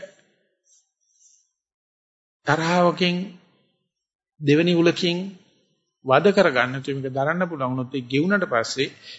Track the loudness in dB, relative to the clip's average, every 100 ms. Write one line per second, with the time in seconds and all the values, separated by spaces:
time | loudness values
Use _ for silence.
0 | -10 _ _ _ _ _ _ _ _ _
1 | _ _ _ _ _ _ _ _ _ _
2 | _ _ _ _ -2 0 2 2 2 2
3 | -2 -2 -8 -14 _ _ _ _ _ _
4 | _ _ _ _ 2 2 4 2 2 2
5 | -2 -2 -6 -14 _ _ _ _ _ _
6 | 2 4 4 4 2 2 0 -4 -6 -6
7 | -6 -4 -2 -2 -4 -4 -4 -4 -6 -8
8 | -4 -2 0 0 0 -2 -2 -4 -6 -8
9 | -20